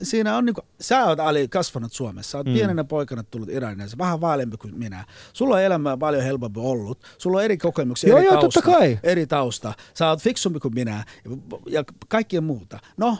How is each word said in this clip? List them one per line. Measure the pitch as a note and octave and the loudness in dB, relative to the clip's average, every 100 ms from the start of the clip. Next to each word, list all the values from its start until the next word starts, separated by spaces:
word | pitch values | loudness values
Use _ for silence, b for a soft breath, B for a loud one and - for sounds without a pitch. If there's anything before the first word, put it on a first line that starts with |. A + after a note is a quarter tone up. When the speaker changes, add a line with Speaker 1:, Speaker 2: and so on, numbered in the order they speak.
Speaker 1:
siinä | F3+ A3+ G#3+ A3+ | -2 -2 0 0
on | |
niinku, | A#3+ A3 - - | 0 -2 -8 -10
sä | - C4 | 0 2
oot, | A3+ D#3 | 4 2
Ali, | D#3 D3+ C3 | 2 2 0
kasvanut | F#3+ E3+ C3+ A2+ | 0 -2 -4 -8
Suomessa, | - B2 F#2+ G#2+ | -8 -8 -10 -10
sä | C#3+ | -8
oot | C#3 | 0
Speaker 2:
Mm. | |
Speaker 1:
pienenä | B2 G#3 E3+ | 2 2 0
poikana | C#3+ D#3 C#3 A#2+ | -2 -4 -4 -8
tullut | A2 A#2 G#2 | -10 -12 -8
Iraniin, | C3 A#2+ G2 G2+ | -6 -6 -8 -10
sä | A#2 | -4
vähän | F3+ E3 | -2 -2
vaaleampi | E3 D3 A#2+ G#2+ | 0 -2 -2 -8
kuin | G#2+ F2 | -14 -12
minä. | A2+ F#2+ G2 B B | -12 -12 -16 B B
Sulla | - C4+ | -4 0
on | G3+ | 2
elämä | F#3+ F3 D3 C3 | 2 2 0 -2
paljon | D#3 C#3+ | 0 0
helpompi | C3 C#3 A#2+ G#2 | 0 -2 -6 -6
ollut, | B2 B2+ G2+ B2+ B B | -4 -2 -4 -10 B B
sulla | F3+ F#3 | -2 0
on | |
eri | G#3+ G3 | 0 0
kokemuksia, | E3+ D#3+ B2+ B2 G3 | -2 -2 -4 2 6
Speaker 2:
Joo, | C4 | 8
Speaker 1:
eri | F#4+ | 8
Speaker 2:
joo, | F#4+ | 6
totta | - - | 6 4
Speaker 1:
tausta, | D#4+ F4 | 6 6
Speaker 2:
kai. | F3 A2 | 6 2
Speaker 1:
eri | D#3+ F3 D3 | 0 0 2
tausta, | D3+ C3 - A2 G#2+ B | 0 -2 -4 -10 -12 B
sä | - D#3+ | -2 0
oot | D#3 | 2
fiksumpi | A3+ B3+ F#3+ D#3 | 0 0 -2 -2
kuin | C3+ | -4
minä | A#2 A#2+ G#2 G#2+ B | -4 -4 -6 -10 B
ja, | - C3 E3 - - | -14 -14 -12 -16 -6
ja | D3+ C#3+ - - | -4 -4 -10 -4
kaikkea | G#3+ A3 F3+ | -2 0 -2
muuta. | D#3 B2+ F#2 - b b | -2 -4 -8 -20 b b
No, | A3+ G#3+ | -2 -2